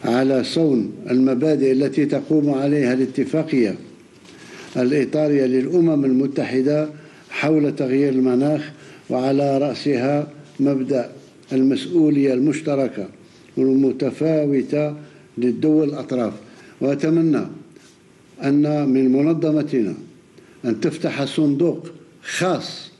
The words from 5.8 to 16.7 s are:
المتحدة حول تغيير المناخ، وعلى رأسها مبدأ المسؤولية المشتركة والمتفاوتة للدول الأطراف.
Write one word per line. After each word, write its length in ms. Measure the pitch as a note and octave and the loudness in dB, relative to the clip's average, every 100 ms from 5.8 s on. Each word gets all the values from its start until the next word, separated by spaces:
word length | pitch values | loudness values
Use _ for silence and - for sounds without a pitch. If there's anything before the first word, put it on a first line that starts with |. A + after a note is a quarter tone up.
| E3 D3 | 4 2
المتحدة 840 | C3+ C3 C3+ D3+ A2+ B2+ C3 D3+ D3+ - - - - | 2 2 0 -2 -2 0 0 0 -2 -8 -20 -20 -12
حول 460 | - D3 D#3 C#3+ - | -4 0 2 0 -2
تغيير 360 | C3 C3+ C#3+ | -2 0 2
المناخ، 580 | C3 B2+ B2 D3 D3+ D3+ - - - - | 2 2 2 2 -2 -6 -16 -20 -20 -6
وعلى 480 | B2+ C3 C#3 C#3+ C3+ | -2 0 0 0 0
رأسها 720 | C#3+ A2+ D3 C3 C3 C#3+ D3 - - - | -2 -2 -2 0 0 -2 -4 -12 -20 -2
مبدأ 520 | C#3 C3+ B2+ C3 A#2 - - - - | 0 0 0 -2 -2 -12 -20 -20 -4
المسؤولية 840 | C3 C3+ B2+ - F3 D3+ C#3+ C#3 | 2 2 0 0 2 4 4 2
المشتركة 760 | B2+ C#3+ C#3+ D#3 C#3 B2+ - F#2 - - - - - | 2 0 0 -2 -2 -2 -4 -12 -14 -20 -20 -10 0
والمتفاوتة 1400 | C3 C3+ C3+ C3+ C#3 - D#3 D#3 D3 C#3 B2+ D3 D3+ D3 - - - - | 2 4 2 0 -4 0 0 2 2 0 0 -2 -2 -6 -16 -20 -16 -2
للدول 500 | B2 A#2 D#3 D3+ D3 | -2 0 2 2 2
الأطراف. 440 | C#3+ B2 B2+ A2 - - - - | -4 -6 -2 -2 -6 -20 -20 -20